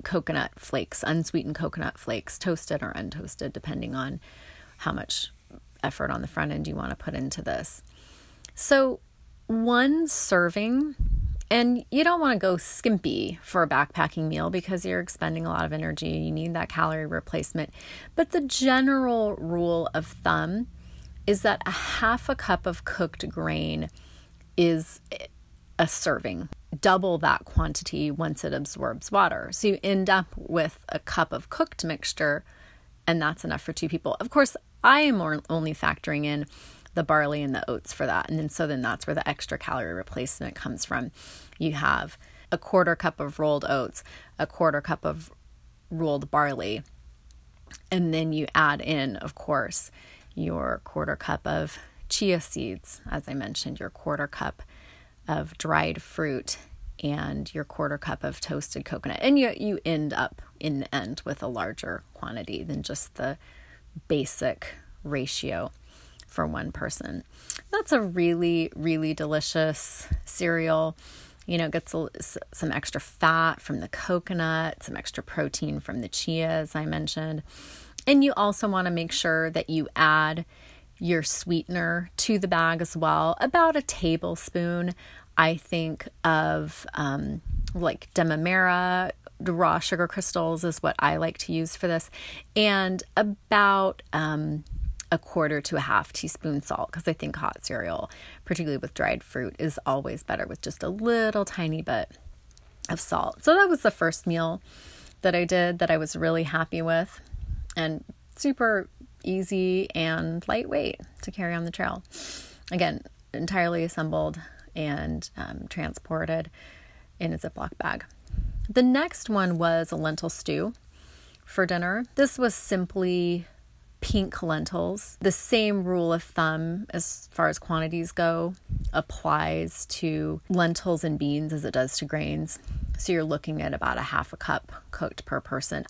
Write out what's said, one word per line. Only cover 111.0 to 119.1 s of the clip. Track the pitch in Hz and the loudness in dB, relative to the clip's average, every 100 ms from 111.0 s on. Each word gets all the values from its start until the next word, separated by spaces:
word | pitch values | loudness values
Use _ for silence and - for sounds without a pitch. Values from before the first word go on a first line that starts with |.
| - - | -14 -12
to | - | -10
carry | 202 175 | -6 -4
on | 170 | -4
the | 170 | -4
trail. | - 185 - - - - - - - - | -4 -4 -4 -10 -14 -12 -12 -16 -16 -4
Again, | 180 170 135 - - - | 0 0 0 -10 -20 -10
entirely | - 170 190 170 170 | -6 -2 2 2 2
assembled | 170 - 156 156 156 156 - - - | -2 -2 -2 0 -2 -4 -12 -20 -12
and, | 165 151 143 156 156 - - | -6 -4 -2 -4 -4 -8 -10
um, | - - - | -10 -10 -10
transported | 175 160 - - 160 160 160 160 - - - - - - - | -6 -6 -8 -6 -4 -2 -2 -4 -12 -20 -20 -20 -20 -18 -6
in | 170 | -4
a | 160 | -4
Ziploc | - - - - | -6 -6 -8 -6
bag. | - - - - - - - - - | -4 -4 -8 -20 -8 -4 -2 -4 2
The | 254 | 6
next | 254 269 339 | 6 6 2